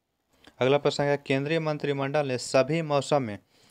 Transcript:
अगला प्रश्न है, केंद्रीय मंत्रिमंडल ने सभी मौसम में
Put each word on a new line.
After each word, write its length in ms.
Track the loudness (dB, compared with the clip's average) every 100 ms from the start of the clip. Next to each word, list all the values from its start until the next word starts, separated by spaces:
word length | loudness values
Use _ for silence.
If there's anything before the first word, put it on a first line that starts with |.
| _ _ _ _ -20 -2
अगला 180 | 2 2
प्रश्न 260 | 2 0
है, 140 | 0 0
केंद्रीय 420 | 0 -2 0 -2
मंत्रिमंडल 680 | -2 -4 -4 -2 -2 -2 -2
ने 100 | -4
सभी 420 | 0 2 2 0
मौसम 380 | 0 0 2 0
में 160 | 0 -6 -14 _ _